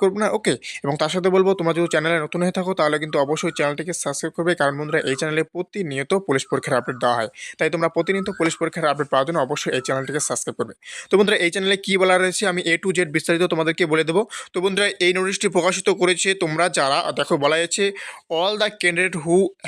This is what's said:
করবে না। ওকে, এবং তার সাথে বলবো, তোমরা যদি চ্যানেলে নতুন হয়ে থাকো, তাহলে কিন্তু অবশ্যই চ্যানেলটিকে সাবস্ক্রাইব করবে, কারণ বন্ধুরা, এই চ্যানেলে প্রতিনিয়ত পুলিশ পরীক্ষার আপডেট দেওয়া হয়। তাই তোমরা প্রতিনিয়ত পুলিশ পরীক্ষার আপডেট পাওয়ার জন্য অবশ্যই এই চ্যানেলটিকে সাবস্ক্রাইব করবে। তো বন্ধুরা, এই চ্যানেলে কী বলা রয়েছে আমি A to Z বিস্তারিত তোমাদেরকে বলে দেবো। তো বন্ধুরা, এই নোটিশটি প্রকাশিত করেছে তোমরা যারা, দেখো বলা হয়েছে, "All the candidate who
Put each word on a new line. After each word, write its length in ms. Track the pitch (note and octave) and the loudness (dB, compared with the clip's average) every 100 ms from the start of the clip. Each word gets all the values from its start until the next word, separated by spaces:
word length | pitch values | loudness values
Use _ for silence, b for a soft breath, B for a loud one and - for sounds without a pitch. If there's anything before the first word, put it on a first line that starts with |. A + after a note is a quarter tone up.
করবে 180 | F#3+ G3 | 0 2
না। 100 | G#3+ | 0
ওকে, 240 | G#3+ - C3 B B | 0 0 -2 B B
এবং 140 | - D3+ | -4 -2
তার 120 | D#3 | -2
সাথে 200 | F3+ F#3 | 0 2
বলবো, 240 | F#3 F#3+ | 4 4
তোমরা 200 | F#3+ E3 | 2 0
যদি 140 | E3 E3+ | 0 0
চ্যানেলে 320 | D#3+ D#3+ E3+ | 0 2 0
নতুন 220 | D3+ F3 | -2 -2
হয়ে 100 | F3+ | -2
থাকো, 220 | F#3+ F#3 | -2 -2
তাহলে 260 | F#3 D3+ D3+ | 0 2 0
কিন্তু 200 | D3+ D3+ | 0 0
অবশ্যই 320 | C#3 D#3 E3+ | 0 0 -2
চ্যানেলটিকে 420 | - D3 D3 D#3+ | -2 -2 -2 -6
সাবস্ক্রাইব 400 | E3 D3+ C#3 D#3+ - | -6 -6 -6 -6 -2
করবে, 180 | E3+ E3 | 0 2
কারণ 240 | C#3+ C#3+ | 0 0
বন্ধুরা, 200 | D3+ D#3+ | -2 -2
এই 160 | C#3 C3 | 0 -2
চ্যানেলে 280 | D#3 D#3 | -2 -2
প্রতিনিয়ত 720 | D#3 F3 F3+ G#3 E3 C3+ C#3 | -2 -6 -6 -6 -4 -4 -2
পুলিশ 300 | F#3+ G3 C3+ - | -2 0 -2 0
পরীক্ষার 240 | C3 - B2+ | -4 0 0
আপডেট 200 | C3 B2 | 0 0
দেওয়া 160 | B2 A#2+ | 0 2
হয়। 140 | A2 B B - | -2 B B -2
তাই 120 | D#3+ | -2
তোমরা 200 | E3+ E3 | 0 0
প্রতিনিয়ত 400 | E3 E3 G3 F#3+ | 0 0 -2 -4
পুলিশ 240 | - E3 - | -2 -2 0
পরীক্ষার 260 | D#3+ F3 D#3 | -4 0 0
আপডেট 240 | C#3+ C#3+ | 0 0
পাওয়ার 180 | C3+ C#3 | 0 2
জন্য 120 | E3 | 0
অবশ্যই 320 | C3 D3 E3 C3+ | -2 -2 -2 -2
এই 60 | |
চ্যানেলটিকে 380 | C3+ C3+ C3+ C#3+ | -2 -4 -4 -4
সাবস্ক্রাইব 360 | - B2 - A#2 | -4 -4 -4 -6
করবে। 140 | A2+ - B B - | -8 -10 B B 2
তো 80 | G3 | 4
বন্ধুরা, 200 | G3+ G3 | 4 4
এই 140 | E3+ | 2
চ্যানেলে 260 | G3 F#3+ G3 | 0 0 0
কী 200 | F#3+ F#3 | 0 2
বলা 180 | F#3 F#3 | 4 4
রয়েছে 300 | F#3 - G3 | 2 0 0
আমি 140 | F3+ | 0
A 120 | E3 E3 | 0 0
to 80 | G3 F3 | 0 0
Z 40 | D#3+ | 0
বিস্তারিত 380 | D#3 - E3+ | -2 0 2
তোমাদেরকে 400 | F3 E3 D#3+ D#3+ E3 | 2 0 0 0 2
বলে 180 | D#3+ | 2
দেবো। 180 | D#3 F3 A#3 B B | 2 0 -2 B B
তো 40 | F3+ | -2
বন্ধুরা, 260 | F#3+ F#3+ G3+ - F3+ | 0 0 -2 2 2
এই 80 | |
নোটিশটি 340 | F#3 F#3+ F#3+ G3+ F3 | 2 0 -2 0 2
প্রকাশিত 340 | F3 F#3 - | 2 2 0
করেছে 440 | F#3 F3+ F3 G3 | 2 2 2 0
তোমরা 360 | F#3+ E3 D#3 F3 | 0 -2 0 0
যারা, 420 | D#3 C#3 D#3 D#3 C#3 | 2 2 2 0 -2
দেখো 200 | C#3+ D#3+ | 0 2
বলা 180 | C#3+ D#3+ | 2 2
হয়েছে, 280 | E3+ - G3 G3 B B - E3 | 0 -2 -2 -4 B B -6 -2
"All 140 | F#3+ G#3 | 0 0
the 80 | G#3+ G#3+ | -2 0
candidate 360 | F3 E3+ F3+ E3 | 0 2 0 -2
who 140 | D#3+ F3+ G3 - | 2 2 2 -2